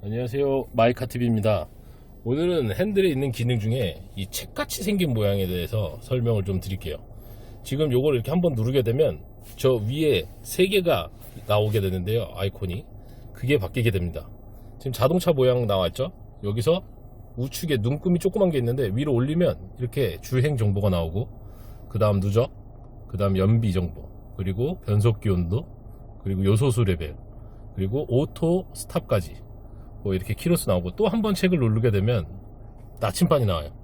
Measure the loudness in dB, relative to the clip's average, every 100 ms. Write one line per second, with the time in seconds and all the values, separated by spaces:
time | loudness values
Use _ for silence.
0 | -6 -4 -4 0 0 0 -2 4 4 4
1 | -4 0 2 4 4 2 -2 -12 -20 -20
2 | -20 -10 -2 0 2 2 0 0 0 2
3 | 2 2 -2 0 0 0 0 0 -2 -4
4 | -12 -10 -8 -8 -8 -6 -6 -4 -2 0
5 | 2 2 2 2 0 -2 -2 -2 -2 -6
6 | -4 0 2 2 0 -2 -2 -6 -6 -10
7 | -12 -18 -16 -16 -16 -16 -6 0 2 4
8 | 4 2 2 2 2 2 2 2 2 4
9 | 2 2 -12 -18 -18 0 4 4 0 2
10 | 4 4 2 -12 -10 0 2 4 2 2
11 | 0 -10 -16 -16 0 2 4 2 2 -2
12 | -2 -2 -2 -4 -6 -4 -6 -6 -10 -18
13 | -18 -18 -18 -8 2 2 2 0 2 2
14 | -2 -6 -12 -16 -18 -18 -18 -10 -8 2
15 | 2 4 2 4 4 4 2 2 2 0
16 | -6 -6 -18 -8 -4 0 2 0 -2 -18
17 | -18 -18 -16 -6 -6 -4 -2 0 0 0
18 | 2 2 2 2 2 2 0 0 0 0
19 | 2 2 2 4 2 2 -8 -8 -6 0
20 | -2 -2 -2 2 2 2 2 2 2 2
21 | 0 -2 -6 -8 -16 -18 -18 -18 -8 2
22 | 4 4 2 2 2 -4 -18 -18 -20 -18
23 | -12 0 2 4 4 4 4 0 0 -6
24 | -16 -16 -16 -6 -4 -2 -2 -4 0 4
25 | 4 2 2 2 2 -2 -4 -14 -16 -18
26 | -18 -10 -4 2 4 6 4 4 2 2
27 | -2 -10 -16 -16 -16 -16 -12 -4 -2 -2
28 | 0 0 0 0 2 2 -2 -12 -6 -6
29 | 0 0 0 -12 -16 -18 -18 -18 -16 -8
30 | -2 -2 -2 -4 2 2 4 0 0 0
31 | 0 2 0 2 2 4 4 4 4 2
32 | 2 0 -2 -10 -16 -18 -18 -18 -18 -4
33 | -4 2 4 4 4 0 -4 -12